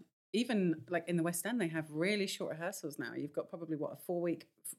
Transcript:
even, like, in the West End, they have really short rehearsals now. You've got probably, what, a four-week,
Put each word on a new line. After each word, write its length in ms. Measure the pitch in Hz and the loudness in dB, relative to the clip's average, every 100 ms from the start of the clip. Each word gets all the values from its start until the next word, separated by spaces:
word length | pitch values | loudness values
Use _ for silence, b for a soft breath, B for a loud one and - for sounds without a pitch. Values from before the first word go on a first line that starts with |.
| - _ _ | -10 _ _
even, 500 | 214 240 220 180 160 - | 0 4 4 4 2 0
like, 180 | 175 170 | 0 2
in 80 | 175 | 2
the 80 | |
West 220 | 170 175 202 | 2 0 0
End, 140 | 240 | 0
they 80 | 160 | 2
have 200 | 160 151 | 0 -2
really 380 | 151 180 208 196 | 0 2 2 0
short 240 | - - | -2 -4
rehearsals 480 | 156 170 202 151 139 | -2 -4 -4 -6 -6
now. 140 | 120 131 | -6 -4
You've 160 | 143 | -6
got 160 | - - | -4 -6
probably, 280 | 175 160 151 | -6 -4 -4
what, 160 | 151 | -4
a 20 | - | -6
four-week, 520 | - 175 170 165 - _ - | -4 0 0 -2 -6 _ -14